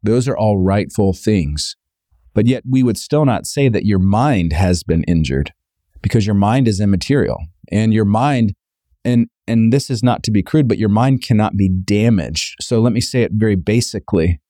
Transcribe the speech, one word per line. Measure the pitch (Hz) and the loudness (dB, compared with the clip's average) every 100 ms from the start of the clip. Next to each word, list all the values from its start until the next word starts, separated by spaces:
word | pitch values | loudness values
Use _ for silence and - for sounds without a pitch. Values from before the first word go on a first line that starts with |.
Those | 107 120 127 | 0 -2 -2
are | 110 | -2
all | 107 101 | 0 2
rightful | 92 98 95 - 101 | 2 0 -2 0 0
things. | 90 - 104 73 73 - - _ _ _ _ _ | 0 0 0 0 -4 -8 -12 _ _ _ _ _
But | - 113 | 0 0
yet | 127 120 | 0 -2
we | 131 | 0
would | 123 104 | 0 -2
still | - 147 143 | -2 0 2
not | 110 - | 0 -4
say | - 135 | -2 0
that | 104 104 | 0 0
your | 98 | 2
mind | 95 104 143 113 85 | 2 2 2 0 0
has | 76 92 90 | 0 0 0
been | - 85 - | 0 -2 0
injured | 85 73 67 71 _ _ _ _ - | 0 0 -2 -4 _ _ _ _ -8
because | - 113 104 | -2 0 2
your | 101 | 2
mind | 101 131 120 | 2 2 2
is | 92 | 0
immaterial. | 101 95 - 143 92 - 80 _ - | 0 0 0 0 0 -4 -10 _ -6
And | 104 110 | 0 2
your | 110 101 | 2 2
mind, | 107 139 135 113 - _ _ _ _ | 0 0 0 -2 -4 _ _ _ _
and, | 120 120 117 _ - | 0 0 0 _ -4
and | 117 113 | 0 2
this | 139 - | 0 -2
is | 123 | -2
not | 123 117 | 0 0
to | - | -2
be | 104 | -2
crude, | 90 156 131 | 0 0 2
but | 104 | 0
your | 107 | 2
mind | 107 127 131 | 2 2 0
cannot | - 107 107 98 | 0 0 2 0
be | 98 | 0
damaged. | 92 92 101 113 104 67 80 - - | 0 0 2 2 2 -2 -8 -8 -12
So | - 117 | -4 0
let | 117 | 0
me | 110 | 0
say | - 127 | -2 -2
it | 113 | -2
very | 104 110 98 | 0 0 0
basically. | 85 110 - 104 - 92 85 85 | 0 -2 -2 -8 -2 0 0 -2